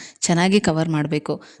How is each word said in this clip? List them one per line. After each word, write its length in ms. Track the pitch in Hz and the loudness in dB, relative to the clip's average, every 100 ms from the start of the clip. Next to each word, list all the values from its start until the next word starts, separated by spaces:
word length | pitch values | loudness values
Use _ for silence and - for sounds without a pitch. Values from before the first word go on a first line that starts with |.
| - - | -12 -6
ಚೆನ್ನಾಗಿ 380 | - 170 190 202 | -2 2 4 2
ಕವರ್ 300 | 180 156 165 | 2 0 0
ಮಾಡ್ಬೇಕು. 540 | 151 151 151 - 147 - - | -2 -2 -4 -4 -8 -12 -8